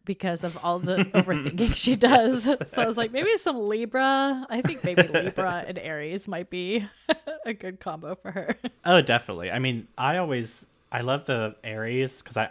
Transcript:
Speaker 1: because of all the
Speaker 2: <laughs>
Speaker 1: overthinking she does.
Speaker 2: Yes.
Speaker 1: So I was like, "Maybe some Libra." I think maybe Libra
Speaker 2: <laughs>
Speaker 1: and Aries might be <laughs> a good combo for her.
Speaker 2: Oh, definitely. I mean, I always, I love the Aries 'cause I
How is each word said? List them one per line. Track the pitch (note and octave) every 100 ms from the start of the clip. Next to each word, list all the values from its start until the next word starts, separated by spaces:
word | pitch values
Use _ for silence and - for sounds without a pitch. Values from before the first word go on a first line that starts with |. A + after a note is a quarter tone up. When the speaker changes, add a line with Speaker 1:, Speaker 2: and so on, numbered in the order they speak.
Speaker 1:
because | - F#3+ F#3+ E3+
of | F3 E3
all | F3 F3+
the | F3+ F#3
Speaker 2:
<laughs> | F#3+
Speaker 1:
overthinking | G3+ F#3 D#3 C#3 F3 A3+
she | - B3 B3
does. | A#3 B3+ A3+ B3+ A#3
Speaker 2:
Yes. | - -
Speaker 1:
So | -
I | A#3
was | A#3
like, | A3+
"Maybe | B3+ F#4+ A4
some | F4+ B3+
Libra." | G#3 A3 A3+ C4 C4+ C4+ C#4 C4 C4
I | A#3
think | B3+ C#4+
maybe | F3+ F3+
Libra | E3 D#3+ F3+ - F#3 F3
Speaker 2:
<laughs> | -
Speaker 1:
and | F3+
Aries | D#3 D3+ D3+ F#3+ G3+
might | F3 F3+
be | F3+ F3+ A3+ G3+ - - D#4+
<laughs> | - D#4
a | A#3
good | A3 F#3+ F#3+
combo | F#3+ D#3+ D3+
for | - F#3+
her. | F#3 D#3 G#3 B3 _
Speaker 2:
Oh, | F3 F3+
definitely. | C3+ A#2+ - F2 F2+
I | A#2
mean, | C3 A#2 - -
I | C3 F3
always, | E3+ B2+ A#2 - - _ -
I | B2
love | A#2+ C#3+
the | C#3+ A#2+ A2 -
Aries | A2+ A2 A2+ B2+ C3 -
'cause | - A2
I | A2